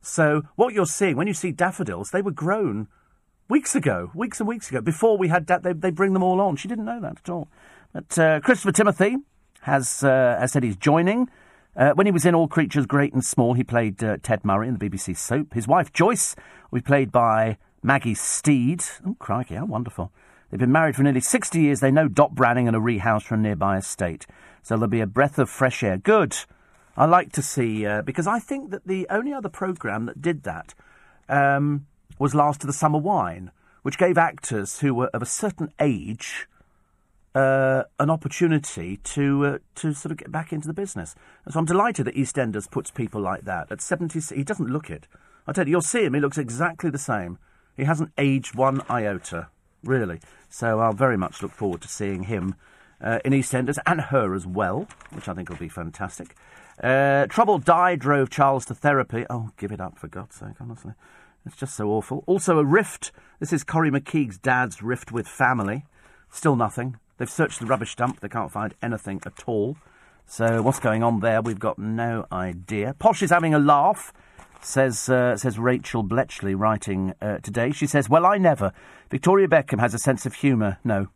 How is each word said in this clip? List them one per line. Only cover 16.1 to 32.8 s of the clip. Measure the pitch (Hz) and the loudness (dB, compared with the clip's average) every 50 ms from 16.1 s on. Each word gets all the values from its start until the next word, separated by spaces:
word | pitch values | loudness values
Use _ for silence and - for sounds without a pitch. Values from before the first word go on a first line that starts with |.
| 240 - - - - - - - - - - _ | 4 0 -2 -4 -6 -10 -18 -20 -20 -20 -16 _
will | - 123 | -6 -4
be | - | 2
played | - 139 139 135 101 | 4 4 4 4 4
by | - 127 117 113 110 110 110 113 107 - _ _ _ _ | 4 4 4 6 4 4 2 0 -2 -6 _ _ _ _
Maggie | - 120 139 139 - 120 107 | 0 0 0 2 2 -2 -4
Steed. | - - - - - - 151 147 131 120 131 175 175 - - - - - | -2 -4 -4 -4 0 2 4 4 4 4 0 0 -2 -6 -10 -10 -8 -8
Oh, | 185 233 _ | -8 -8 _
crikey, | - - 104 117 131 - 82 | -6 -4 -4 -4 -4 -6 -8
how | 101 156 | -8 -6
wonderful. | 214 110 110 123 107 - - 104 101 _ _ _ _ _ _ _ _ | -6 -4 -6 -6 -6 -6 -8 -8 -8 _ _ _ _ _ _ _ _
They've | - 98 | -2 0
been | 127 123 | 4 4
married | 135 160 160 156 131 | 6 6 4 4 4
for | 139 139 | 4 4
nearly | 143 135 127 | 4 4 2
sixty | - - - 254 - - - 165 | 2 2 0 0 0 0 2 4
years. | 156 143 143 131 | 4 4 4 4
They | 139 135 | 4 4
know | 139 151 156 | 6 4 4
Dot | 143 95 - 147 - 160 | 4 6 4 4 4 4
Branning | 131 131 117 120 123 123 | 2 4 4 4 2 2
and | 117 113 | 2 2
a | 110 | 2
rehouse | 107 120 120 101 95 113 110 107 - | 2 0 0 0 0 2 0 0 0
from | - 117 107 | -2 -2 0
a | 107 | 0
nearby | 107 104 80 101 98 98 | 0 0 0 0 0 0
estate. | 95 95 - - - 98 87 80 - - - - - - - - _ | 0 -2 -6 -6 -4 -4 -4 -4 -8 -14 -20 -20 -20 -20 -20 -20 _
So | _ - 113 | _ -2 0
there'll | 110 117 107 | 0 0 0
be | 107 117 | 0 0
a | 110 | -2
breath | 95 107 123 139 143 - - | 0 2 2 2 2 4 0
of | 127 - | 0 0
fresh | - - 131 127 123 - - | 0 0 0 0 0 0 -2
air. | 101 92 | -2 -2
Good. | 95 - 196 214 214 170 107 - - - _ _ _ _ _ _ _ _ _ _ | 0 2 4 4 4 4 2 -2 -8 -10 _ _ _ _ _ _ _ _ _ _
I | 113 131 | 0 4
like | 160 170 180 - - - | 6 6 4 4 2 -4
to | 156 | -4
see, | 139 - - 143 120 113 107 107 107 | -4 -2 -2 -2 0 0 0 -2 -2
uh, | 104 104 107 | -2 -2 -2
because | 107 147 127 - 165 | -4 -4 -4 -2 -2
I | 190 220 240 | -2 -2 -2
think | - - 277 277 269 202 | -4 -6 -8 -8 -8 -10
that | 185 - _ | -14 -12 _
the | 180 190 190 180 - | -6 -4 -4 -4 -2
only | 190 214 240 294 | -2 -4 -2 -4
other | 285 269 208 | -6 -6 -8
programme | 190 - - 190 190 185 165 - 113 101 110 117 | -10 -8 -6 -6 -6 -6 -6 -6 -6 -4 -4 -6
that | 117 - - | -8 -8 -6
did | 143 170 170 143 135 | -4 -4 -4 -4 -6
that, | 101 82 80 - - - _ _ _ _ _ _ _ _ _ _ - | -10 -10 -10 -14 -16 -20 _ _ _ _ _ _ _ _ _ _ -2
um, | 131 143 139 139 139 139 143 147 147 143 143 _ _ _ _ _ - | 0 2 2 2 2 2 2 0 -2 -2 -6 _ _ _ _ _ -6
was | - 135 143 143 | -2 -2 0 2
Last | 147 143 147 143 143 - | 4 2 2 2 -2 -6
of | |
the | 135 139 | -8 -4
Summer | - | 0